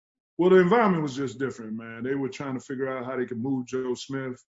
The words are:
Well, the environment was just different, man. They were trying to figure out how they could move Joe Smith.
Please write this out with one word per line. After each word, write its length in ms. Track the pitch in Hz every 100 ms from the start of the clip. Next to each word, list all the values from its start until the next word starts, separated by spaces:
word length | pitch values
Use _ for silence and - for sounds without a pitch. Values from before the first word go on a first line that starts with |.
| _ _ _ -
Well, 140 | 180
the 60 | 190
environment 460 | 175 240 214 175
was 120 | 151
just 240 | 127 131 113
different, 360 | 131 113 110
man. 280 | 110 113 113
They 140 | 127 139
were 120 | 131
trying 260 | 131 139
to 60 | 127
figure 280 | - 131 135
out 160 | 131
how 120 | 123 127
they 100 | 123
could 120 | 123
move 280 | 131 131 123
Joe 280 | 131 127
Smith. 480 | 120 - 135 131 123